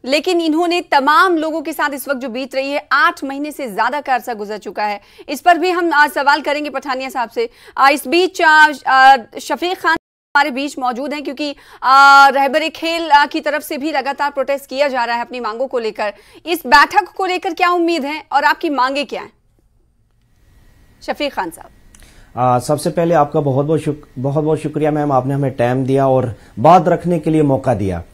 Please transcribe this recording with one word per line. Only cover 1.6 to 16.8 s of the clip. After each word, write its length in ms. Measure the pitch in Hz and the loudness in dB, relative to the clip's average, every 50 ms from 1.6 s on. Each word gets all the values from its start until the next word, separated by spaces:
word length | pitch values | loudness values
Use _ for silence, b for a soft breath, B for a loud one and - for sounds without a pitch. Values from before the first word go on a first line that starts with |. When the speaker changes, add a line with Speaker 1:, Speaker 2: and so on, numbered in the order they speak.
Speaker 1:
के 120 | 277 320 311 | -8 -8 -6
साथ 160 | - 311 285 277 | -4 -4 -4 -4
इस 140 | 269 - | -8 -6
वक्त 120 | 269 285 247 | -6 -6 -6
जो 100 | 254 262 | -6 -8
बीत 260 | 214 254 269 262 - | -8 -8 -8 -6 -6
रही 160 | 262 269 277 | -6 -4 -4
है, 160 | 285 294 294 _ | -6 -6 -4 _
आठ 320 | 262 277 311 339 339 - 302 | 0 2 2 0 0 -2 -10
महीने 280 | 269 269 277 294 302 | -10 -8 -8 -8 -8
से 160 | 285 - 285 | -8 -8 -10
ज्यादा 340 | 233 190 208 220 247 262 294 | -8 -2 -2 -2 -2 -2 -4
का 120 | 277 277 262 | -4 -2 -4
अरसा 200 | 240 247 254 240 | -4 -2 -6 -10
गुजर 240 | 208 214 196 214 | -8 -8 -10 -10
चुका 260 | 202 - 214 185 - 208 | -10 -10 -12 -8 -6 -6
है। 180 | 208 208 202 B B B B 359 - | -6 -6 -8 B B B B -10 -10
इस 120 | 294 254 | -10 0
पर 160 | _ 359 349 | _ 2 2
भी 140 | 311 330 370 | 2 2 0
हम 220 | 349 349 349 330 311 | 0 0 0 0 2
आज 180 | 294 294 294 | 2 2 2
सवाल 300 | 294 311 277 277 285 311 | 0 -2 0 0 0 0
करेंगे 280 | 269 311 285 302 294 294 | -2 -4 -4 -4 -4 -6
पठानिया 400 | 269 269 262 285 254 262 269 262 | -8 -8 -6 -6 -8 -6 -8 -8
साहब 200 | 254 269 233 220 | -6 -6 -6 -6
से। 200 | - 247 226 226 b b b b b | -4 -6 -6 -6 b b b b b
आ, 120 | - 254 277 | 4 4 4
इस 180 | 302 285 - | 4 2 -2
बीच, 340 | 254 320 339 370 359 370 - | 0 0 0 0 0 0 2
आ, 260 | 339 320 311 311 311 302 294 277 - | 4 6 6 6 6 4 2 -6 -4
आ, 300 | 254 262 262 262 269 269 254 208 - - - | 0 4 6 8 8 6 6 2 -10 -16 -14
शफीक 360 | - - 302 247 330 359 370 | -6 -6 -4 -4 -2 -4 -4
खान 140 | - - 339 | -2 0 -2
हमारे 600 | 330 - _ _ _ _ _ _ _ 285 285 302 | -2 -2 _ _ _ _ _ _ _ 0 0 0
बीच 280 | 247 262 277 294 - 277 | -2 -4 -6 -6 -6 -6
मौजूद 340 | 254 247 247 220 277 294 294 | -6 -4 -4 -6 -8 -8 -8
हैं 100 | 302 269 | -8 -8
क्योंकि, 320 | 285 277 254 302 285 277 B B B B B - | -10 -8 -6 -8 -8 -8 B B B B B 0
आ, 440 | 240 262 277 277 277 277 277 277 | 4 6 8 8 10 10 10 8
रहबरे 420 | 277 247 277 277 277 262 311 311 320 | 8 6 4 0 2 0 0 -2 -2
खेल, 420 | 311 - 320 330 330 330 339 320 | -6 -6 -6 -4 -4 -4 -2 0
आ, 140 | 285 285 294 | 0 0 0
की 160 | 285 - 320 | 0 -2 -6
तरफ 200 | 302 302 277 302 | -4 -4 -4 -4
से 160 | - - 330 | -6 -8 -8
भी 140 | 262 269 320 | -6 -6 -4
लगातार 400 | 294 277 240 277 269 269 285 285 | -4 -4 -4 -6 -6 -4 -6 -6
प्रोटेस्ट 380 | 285 277 262 269 277 269 277 _ | -4 -6 -4 -4 -4 -6 -6 _
किया 180 | 262 262 294 | -4 -2 -2
जा 180 | 285 254 254 233 | -2 0 -4 -4
रहा 100 | 233 233 | -4 -4
है 60 | 233 | -6
अपनी 180 | 233 233 247 247 | -6 -8 -10 -8
मांगों 280 | 240 214 226 226 269 | -8 -8 -6 -6 -6
को 120 | 254 - 247 | -4 -4 -6
लेकर। 340 | 226 214 202 - 220 208 208 b b b b 339 b | -6 -6 -6 -4 -6 -6 -6 b b b b -16 b
इस 140 | 302 359 - - | -6 -6 -6 0
बैठक 400 | 247 - - | 2 4 4